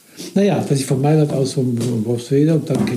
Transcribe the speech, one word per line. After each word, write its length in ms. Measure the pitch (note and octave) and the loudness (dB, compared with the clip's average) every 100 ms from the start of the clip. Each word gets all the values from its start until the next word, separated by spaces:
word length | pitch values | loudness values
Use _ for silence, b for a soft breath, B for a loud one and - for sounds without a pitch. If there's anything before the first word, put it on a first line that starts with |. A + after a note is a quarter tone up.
| B B B | B B B
Naja, 260 | F#3+ G3+ D3+ | 0 0 0
dass 200 | - C#3 | 0 -2
ich 60 | - | 0
von 140 | C3 | 0
Mailand 320 | C#3+ D#3 D3 | 2 4 2
aus 240 | C3+ C3 - | 0 -2 -2
um, 220 | B2+ A#2 | -2 -2
um 260 | A#2 A#2+ | -2 -2
Wolfswede 500 | A2 A#2+ - C#3 D#3 | -2 -4 0 2 4
und 160 | D#3+ - | 2 0
dann 160 | C#3 G#2 | -2 -2